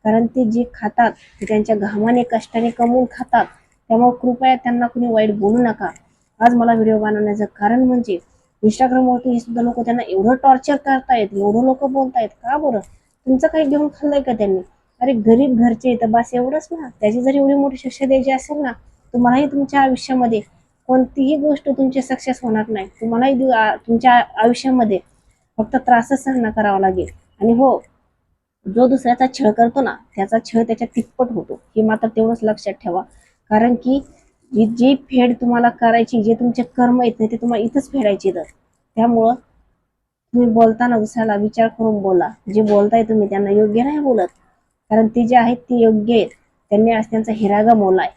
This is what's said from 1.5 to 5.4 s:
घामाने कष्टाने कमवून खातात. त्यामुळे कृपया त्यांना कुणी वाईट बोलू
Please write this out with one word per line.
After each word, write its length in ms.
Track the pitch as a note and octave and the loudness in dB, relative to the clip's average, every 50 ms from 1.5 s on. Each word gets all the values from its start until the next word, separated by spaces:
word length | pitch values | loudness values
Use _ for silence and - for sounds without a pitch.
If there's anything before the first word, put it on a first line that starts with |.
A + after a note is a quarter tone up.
| G#3+ G#3+ G#3 - A3 | -2 -2 0 0 -2
घामाने 460 | G#3 G3 G3+ G#3 G3+ G#3+ A3+ B3 B3 | -2 -2 -6 -4 -2 0 0 0 0
कष्टाने 480 | B3 B3 A#3 A3+ - _ - A3+ A#3 A#3 | 0 -2 -4 -6 -6 _ -6 -4 -4 -4
कमवून 340 | A#3 - A#3+ A#3 A#3+ B3+ B3+ A#3+ | -2 -2 -2 0 2 0 0 -2
खातात. 340 | - - B3 _ - A3+ G3 - - _ _ _ _ _ _ _ | -6 -14 -6 _ 0 0 0 -2 -8 _ _ _ _ _ _ _
त्यामुळे 260 | A3+ A3+ A#3+ B3 B3 | 0 2 2 2 0
कृपया 380 | B3 - B3 A#3+ B3 C4 C4 B3+ | 0 -4 -4 -4 0 0 0 0
त्यांना 320 | B3 - B3 A#3+ A#3+ A#3+ | 0 -2 -4 -2 -2 -2
कुणी 200 | A#3+ - A#3+ A#3+ | -4 -4 -4 -4
वाईट 280 | A#3+ A3+ A3 A3 G#3+ G#3 | 0 0 0 0 0 -2
बोलू 240 | G#3+ | -2